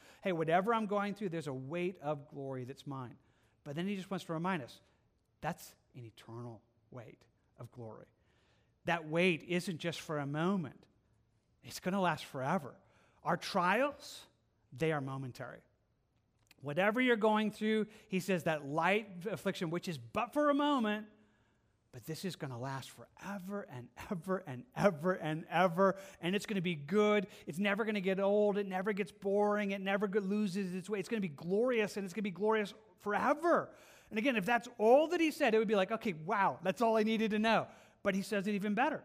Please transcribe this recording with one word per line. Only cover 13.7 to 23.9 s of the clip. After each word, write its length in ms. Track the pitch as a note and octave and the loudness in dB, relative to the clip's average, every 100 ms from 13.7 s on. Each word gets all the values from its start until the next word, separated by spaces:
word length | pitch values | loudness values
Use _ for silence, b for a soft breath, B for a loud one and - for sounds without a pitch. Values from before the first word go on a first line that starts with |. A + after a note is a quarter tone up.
| G#3 C4+ - - - - _ _ _ _ | 2 2 -2 -14 -18 -20 _ _ _ _
they 220 | B2+ D#3+ | -4 -2
are 80 | D3+ | 0
momentary. 580 | C3+ C3+ C3 - B2 - _ _ _ _ _ _ _ _ _ - | -4 -6 -10 -10 -14 -14 _ _ _ _ _ _ _ _ _ -12
Whatever 400 | C3+ D3 G3+ A3 | -4 2 2 4
you're 160 | B3+ A#3 | 4 4
going 340 | G#3+ G#3+ G#3+ | 4 4 2
through, 360 | G#3 G#3+ A3 G#3+ B B | 0 0 2 0 B B
he 120 | F#3 | -2
says 240 | E3 F3+ | 0 0
that 220 | D#3 D#3 C#3 | 0 -2 -2
light 420 | D#3 E3+ G#3 G#3+ F3+ F#3 | 0 4 2 0 -8 -8
affliction, 400 | F#3 G3 F3+ E3+ | -4 -4 -2 -2
which 180 | E3+ F#3 | -4 -4
is 100 | D3+ | -8
but 340 | A#2 G3+ A3+ | -6 -4 -2
for 180 | D4 D4 | 2 4
a 40 | |
moment, 540 | C#4 D4 C#4+ G#3+ G#3+ A3 - b b b b b b _ | 4 4 2 2 -2 -4 -18 b b b b b b _
but 140 | B2 - | -18 -10
this 180 | D#3+ | -8
is 120 | F#3+ - | -6 -8
gonna 220 | D3 A#2+ | -10 -8
last 340 | C3 C3+ - | -6 -8 -10
forever 760 | - A#2+ - F#3 G3+ F3+ G3+ - | -18 -20 -14 -10 -10 -8 -8 -8
and 200 | C3 A#2+ | -12 -14